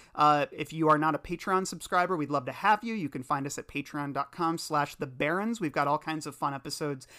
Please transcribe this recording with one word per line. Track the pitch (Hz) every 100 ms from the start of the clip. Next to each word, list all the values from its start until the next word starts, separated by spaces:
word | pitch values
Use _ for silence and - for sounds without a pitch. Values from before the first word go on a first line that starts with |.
| -
Uh, | - 151 147 139
if | - 151
you | 160 156
are | 151
not | 156
a | 151
Patreon | - 175 - 185 190
subscriber, | 170 - 185 180 180
we'd | 143
love | 143 131
to |
have | 131 196 208
you. | 233
You | 220 147
can | 139
find | 123 143 139
us | -
at | -
patreon | 143 135 151 143
dot | 139 139
com | - 165 165
slash | - 151 143 -
the | 135
barrens. | 123 147 175 214 233
We've | 160
got | 151 143
all | 151
kinds | - 156 147
of |
fun | 135 147
episodes | 135 151 - 151 135 -